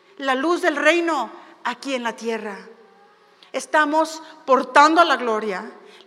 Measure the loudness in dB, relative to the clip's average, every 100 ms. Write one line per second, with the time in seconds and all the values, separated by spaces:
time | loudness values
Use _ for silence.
0 | _ -8 -2 -2 0 0 -2 0 2 2
1 | 0 -4 -6 -10 -20 -12 -10 -10 -6 -6
2 | -6 -6 -6 -6 -8 -14 -18 -20 _ _
3 | _ _ _ _ -10 -10 0 0 2 0
4 | -2 -6 -16 -12 2 2 4 6 6 6
5 | 4 2 -2 -4 -4 -8 -10 -18 -20 -20